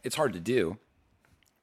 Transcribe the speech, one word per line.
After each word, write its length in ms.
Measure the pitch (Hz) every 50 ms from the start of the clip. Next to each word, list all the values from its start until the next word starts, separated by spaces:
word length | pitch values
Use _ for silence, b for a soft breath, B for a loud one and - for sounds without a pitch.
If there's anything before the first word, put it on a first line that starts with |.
| -
It's 140 | - -
hard 160 | - 151 127 98
to 80 | 90
do, 380 | 85 104 127 123 92 80 98 - _ _ _ _ _ _ _ _ _ _ _ _ _ _ _ _